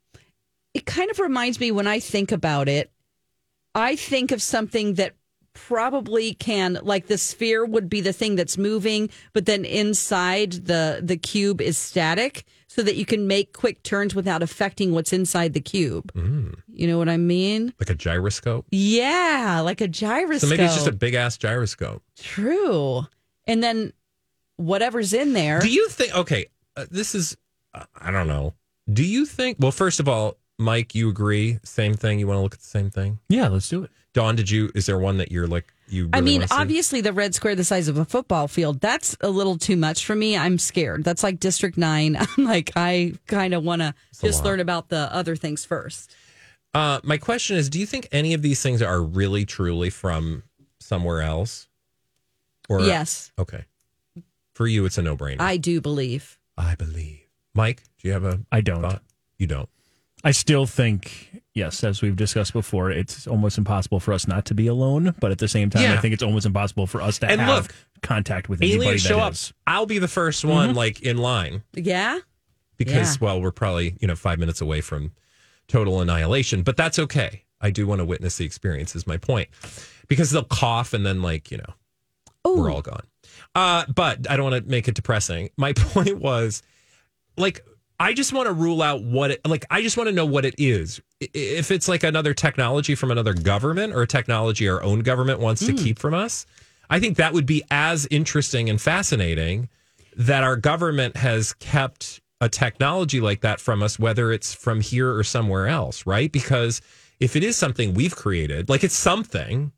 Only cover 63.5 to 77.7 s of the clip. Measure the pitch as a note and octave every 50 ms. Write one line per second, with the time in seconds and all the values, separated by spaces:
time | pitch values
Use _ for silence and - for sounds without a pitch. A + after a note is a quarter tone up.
63.5 | - G#2+ G2+ G2 G#2 F#2+ F#2+ - G#2+ F2+ - A2 G2 F#2 - G2 F2+ G#2 - -
64.5 | G#2+ G#2 A2 A#2 A#2 B2+ C3 C3+ C#3 D3+ F3 F#3 E3 - - G2 G2 - A2 G#2
65.5 | - G#2+ G#2 G2+ - - B3+ A3 - A2 G#2 A2 G#2+ - B2 G#2 G#2+ G#2+ F#2+ G#2
66.5 | F#2+ G2+ G#2 G2+ - G#2 F#2+ F2+ - G#2+ F#2 G#2+ - - - - G#3 A3 - C4+
67.5 | C#4 G3+ - - - - - _ _ - - - A#2+ G#2+ G#2 - G2 F2+ - -
68.5 | G2 E2 A#2+ F#3+ G#3 A3+ - - - - F3+ F#3 G#3 G#3+ A3 F#3+ - - - -
69.5 | - _ - D3+ E3+ G3+ A3+ G#3+ G#3+ G3+ F3+ E3 - F#3 E3+ D#3+ D3+ - - D#3
70.5 | D#3+ D3+ - - B2 A#2+ A2+ A2 A2 - - B2+ A#2+ A#2+ A#2+ B2 B2 G#2 E2+ C2+
71.5 | E2+ G#2 - _ - F#3 E3 F#3+ F3+ F3+ G3+ A#3+ D4+ F#4 - _ _ _ _ _
72.5 | _ _ _ _ _ - A#2 B2+ C3 - E3+ E3 C#3 C3 A2+ G2+ F#2+ F#2 F#2 F#2
73.5 | - - A#2 G2 F2+ F2 F2 E2+ F2 - A2 F#2+ E2 - - F#2 E2+ E2 E2+ E2
74.5 | D#2+ - D#2+ D#2 D#2 D2+ - - D2+ D2 D2 D#2+ - _ _ _ _ _ _ _
75.5 | _ _ _ - - A#2+ G#2 F#2+ F#2 F#2 F2+ E2+ E2+ E2 D#2+ E2+ B2 C#3 B2 -
76.5 | G#2+ F#2 F2 C3 B2 - D#3+ D#3+ - E3+ D#3 - - C#3+ G2 - - - _ _
77.5 | _ - G#2+ G#2